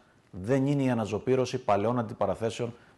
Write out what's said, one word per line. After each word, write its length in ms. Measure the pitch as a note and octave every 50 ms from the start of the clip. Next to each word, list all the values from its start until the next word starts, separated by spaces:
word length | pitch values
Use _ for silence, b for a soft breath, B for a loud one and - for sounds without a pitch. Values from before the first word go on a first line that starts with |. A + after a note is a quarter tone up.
| b b b b b b
δεν 360 | b F#2 F#2 A2+ C3+ C3+ C3+
είναι 160 | C#3+ D3 C#3+
η 80 | C3+ B2+
αναζωπήρωση 680 | B2 A2+ G#2+ F#2+ G#2+ F#2+ - B2+ C3 C3 B2+ B2 - -
παλαιών 400 | - - G2+ G2+ G#2 A#2 B2 B2
αντιπαραθέσεων 760 | A2 G#2+ A#2 - G2+ F#2+ F2+ - A2 A2+ - - A#2+ A#2 - B B B B